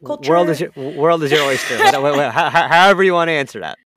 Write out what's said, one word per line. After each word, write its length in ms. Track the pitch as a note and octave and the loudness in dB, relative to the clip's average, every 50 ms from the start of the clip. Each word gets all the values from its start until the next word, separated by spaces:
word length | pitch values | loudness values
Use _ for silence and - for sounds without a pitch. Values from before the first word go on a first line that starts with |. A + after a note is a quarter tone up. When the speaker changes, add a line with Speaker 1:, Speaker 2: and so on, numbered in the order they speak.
| C#3+ | -12
Speaker 1:
culture? 260 | C3 D4 - C#3 C3+ | -12 -10 -8 -2 0
Speaker 2:
World 200 | D#3+ F3 F3 E3+ | 0 2 2 0
is 100 | D#3 C#3 | -2 -4
your, 100 | E3+ - - | -6 -10 -10
world 440 | C#3+ C3 C#3 - C#3 D3 E3 E3+ E3 D#3 | -12 -12 -10 -6 -2 0 0 0 0 0
is 80 | C#3 | 0
your 100 | C#3+ D3+ | 0 0
oyster. 360 | C#3+ C#3 C3+ B2+ - - B2+ A2 | 0 0 -2 -4 -4 -6 -2 0
Speaker 1:
<laughs> 40 | |
Speaker 2:
What, 180 | A4 G4 - C#3 | 0 2 2 2
what, 140 | C3+ D3 C#3+ | 0 0 0
what, 180 | C#3 D3 B2 | 0 -2 -2
ho-, 180 | A2+ D3+ E3+ D3 | 0 -2 -2 0
ho-, 180 | B2+ E3+ D#3 C3 | 0 0 0 2
however 340 | D#3+ E3+ F#3 G3 G3 F3 | 4 4 6 4 4 4
you 100 | F#3+ F#3+ | 2 2
wanna 200 | F3 E3+ E3 E3 | 2 2 0 0
answer 260 | D#3+ D3 C3+ A#2+ - A2 | -2 -2 -4 -6 -8 -12
that. 180 | F2 D2+ - - _ _ _ | -12 -12 -12 -14 _ _ _